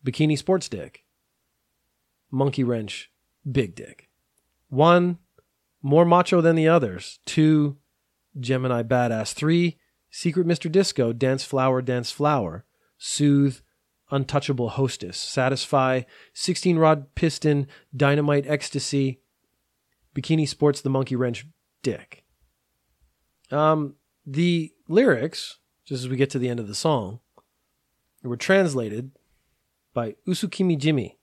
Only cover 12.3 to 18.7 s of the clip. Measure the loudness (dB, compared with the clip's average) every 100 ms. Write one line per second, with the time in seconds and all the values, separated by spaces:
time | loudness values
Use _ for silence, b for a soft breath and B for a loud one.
12.3 | 0 -2 -8 -16 _ _ _ -10 0 2
13.3 | 4 2 -2 _ _ _ _ _ -4 -2
14.3 | -4 -2 -4 -4 -2 -4 -4 -12 -12 -8
15.3 | -2 0 -2 -2 0 2 -2 -4 b b
16.3 | -10 -4 -2 0 4 4 4 -2 -2 -2
17.3 | 0 0 2 -2 b b 0 2 2 2
18.3 | 0 0 -4 -4